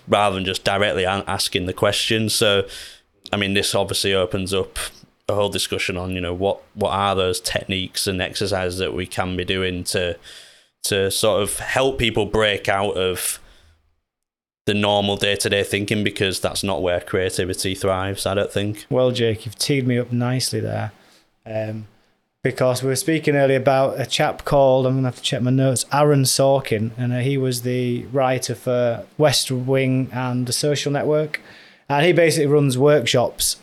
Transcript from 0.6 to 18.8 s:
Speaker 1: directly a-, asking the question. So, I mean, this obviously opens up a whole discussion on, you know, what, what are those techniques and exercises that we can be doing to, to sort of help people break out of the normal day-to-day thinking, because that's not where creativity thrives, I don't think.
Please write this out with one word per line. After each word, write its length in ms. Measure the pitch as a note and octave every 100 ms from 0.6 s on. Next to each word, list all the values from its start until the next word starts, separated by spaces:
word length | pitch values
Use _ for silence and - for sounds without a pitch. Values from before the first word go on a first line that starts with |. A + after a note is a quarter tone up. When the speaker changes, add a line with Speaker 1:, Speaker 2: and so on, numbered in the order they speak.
Speaker 1:
directly 400 | G2+ G2 G#2 E2
a-, 200 | F#2 G2 -
asking 380 | G2 - F#2+
the 80 | F2+
question. 560 | - G#2 - - A2 G#2+
So, 400 | - G#2+ G2+ - - - - _ _ -
I 60 | G2+
mean, 160 | G2
this 200 | G2+ -
obviously 380 | G2+ F#2+ - G2
opens 400 | F#2+ F#2 G2 F#2
up 260 | F#2+ F#2 - - - - _ -
a 40 |
whole 140 | G2+ G2+
discussion 480 | F#2 - F#3+ - F2+
on, 140 | F#2
you 100 | F#2
know, 140 | F2
what, 260 | F2+ G2 - -
what 160 | G#2 F#2+
are 240 | F#2+ G2+
those 260 | F#2+ F#2 F2+
techniques 680 | - - - F#2+ F#2 - G2+
and 140 | F#2
exercises 580 | F2+ - G2 F#2+ F2+ F#2
that 140 | F#2
we 140 | F2 F#2
can 300 | - F#2 F2+
be 80 |
doing 400 | F2 F#2+ F#2 F2+
to, 340 | - G2 F2 - - - - _ _ _
to 280 | - G2+ G2
sort 300 | - A2 G2
of 160 | G2+ -
help 380 | - C3 C3+ C3+
people 280 | A2+ A2+ G2+
break 420 | A2 G#2+ G2 -
out 280 | G2 G2+ F2+
of 400 | F#2 F2 - - - - - _ _ _ _ _ _ _ _ _ -
the 80 |
normal 420 | G#2 G#2 G#2 G2+ G2+
day-to-day 460 | G2+ G2+ G#2+ G2+
thinking, 400 | F#2+ G2+ G2+ G#2+
because 360 | G2+ - F#2+ F2+
that's 220 | F2+ C#2+
not 200 | G2 D#2+
where 180 | F2+ F2
creativity 760 | - G2 F2+ - F#2 F#2 F#2+
thrives, 520 | F#2 F#2+ F#2 F#2+ G2 G2
I 80 |
don't 180 | G2 G2
think. 340 | G2+ G#2 G#2